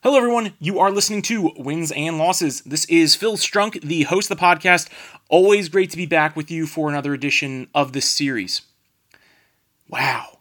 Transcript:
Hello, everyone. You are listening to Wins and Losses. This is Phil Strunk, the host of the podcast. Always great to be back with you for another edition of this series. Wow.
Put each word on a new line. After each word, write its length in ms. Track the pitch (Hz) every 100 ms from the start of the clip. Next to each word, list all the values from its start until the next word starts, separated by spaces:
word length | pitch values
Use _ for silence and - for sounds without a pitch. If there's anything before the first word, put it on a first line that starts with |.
| 247
Hello, 120 | 277
everyone. 360 | 240 240 220 -
You 180 | 151 196
are 140 | 190
listening 320 | 202 196 208
to 280 | - 226 160 -
Wins 340 | 135 156 160
and 280 | 127 156 165
Losses. 420 | 165 180 160 131
This 240 | - 151 -
is 300 | 170 160 -
Phil 220 | 226 208
Strunk, 440 | - 208 208 -
the 220 | 147 170
host 260 | 143 185 -
of 80 | 190
the 80 | 175
podcast. 420 | 170 185 175 - - - - _
Always 380 | 165 190 208 175
great 220 | 185 190
to 80 | 165
be 80 | 170
back 300 | 160 151 156
with 160 | 151
you 160 | 165 156
for 200 | - 151
another 280 | 147 139 139
edition 540 | 143 - 139 131 127
of 180 | 147 135
this 160 | 135 -
series. 540 | - 139 123 92 - _ _ _ _ _ _ _ _ _ _ _ _ _
Wow. 480 | - - - - _